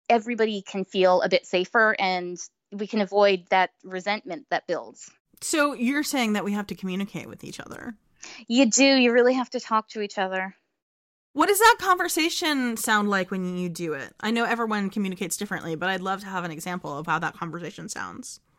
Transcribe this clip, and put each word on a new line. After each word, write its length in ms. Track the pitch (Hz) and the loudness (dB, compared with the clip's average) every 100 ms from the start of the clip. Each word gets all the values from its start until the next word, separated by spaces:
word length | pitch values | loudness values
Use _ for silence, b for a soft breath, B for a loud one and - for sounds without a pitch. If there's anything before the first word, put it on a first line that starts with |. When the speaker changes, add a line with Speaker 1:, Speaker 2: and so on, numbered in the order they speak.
| - | 0
Speaker 1:
everybody 520 | 233 220 226 220 208 | 2 2 0 0 0
can 240 | - 196 185 | -6 -6 -2
feel 360 | 190 185 180 | 4 4 6
a 80 | 175 | 4
bit 160 | 185 - | 0 2
safer 500 | 180 190 233 220 - | -2 2 4 4 4
and 400 | 190 180 180 175 - _ _ | 0 -2 -4 -10 -14 _ _
we 160 | 202 208 | -10 -4
can 140 | 220 | -2
avoid 440 | 190 202 202 190 175 | 0 4 4 4 2
that 220 | 190 180 _ | 2 2 _
resentment 640 | 185 185 202 208 220 160 - | -12 -8 -4 -4 -6 -12 -6
that 160 | 165 - | -6 -4
builds. 460 | 156 113 - - _ _ _ | -6 -6 -16 -20 _ _ _
Speaker 2:
So 320 | - 311 294 | -2 2 2
you're 300 | 247 247 285 | 0 -2 0
saying 300 | 294 277 226 | -2 0 0
that 120 | 208 202 | 0 -2
we 80 | |
have 140 | 208 202 | -4 -6
to 80 | 185 | -8
communicate 520 | 190 185 196 165 - | -6 -6 -6 -8 -12
with 160 | - | -14
each 160 | - - | -14 -14
other? 360 | - - 247 214 _ B B B 233 | -14 -14 -14 -16 _ B B B -2
Speaker 1:
You 180 | 240 247 | 2 4
do. 160 | 220 | 4
You 280 | 277 269 240 | 6 6 6
really 220 | 247 247 | 6 4
have 160 | 262 240 | 2 -2
to 80 | 247 | -8
talk 300 | - 220 - | -2 -2 -2
to 120 | 220 | -6
each 160 | 202 - | -6 -4
other. 380 | 190 185 190 - _ _ _ _ _ _ _ | -4 -4 -6 -10 _ _ _ _ _ _ _
Speaker 2:
What 140 | 285 339 | 0 2
does 120 | 392 | 6
that 160 | 453 453 | 6 6
conversation 1000 | 381 359 349 339 330 - 330 277 247 226 | 4 2 2 0 0 0 0 0 -2 -2
sound 320 | - 214 208 | 0 2 4
like 200 | 196 185 | 0 0
when 280 | 190 180 180 | -4 -4 -4
you 100 | 180 | -4
do 240 | 165 170 | -4 -6
it? 200 | 139 117 - | -6 -8 -8
I 100 | 214 | -2
know 140 | 233 233 | 0 0
everyone 440 | 233 220 214 196 | 0 0 -2 -2
communicates 460 | 208 196 185 175 - | -2 -4 -4 -6 -6
differently, 380 | 202 185 170 156 | -6 -6 -6 -4
but 140 | 180 | -2
I'd 120 | 185 | -2
love 200 | 190 190 | -4 -6
to 40 | 196 | -6
have 160 | 185 175 | -6 -6
an 40 | |
example 480 | 156 180 180 156 143 | -8 -8 -8 -8 -8
of 80 | 170 | -2
how 140 | 160 | -2
that 160 | 170 - | -2 -6
conversation 540 | 170 170 165 - 165 | -8 -8 -12 -12 -12
sounds. 500 | - 90 - - - _ | -10 -10 -12 -16 -18 _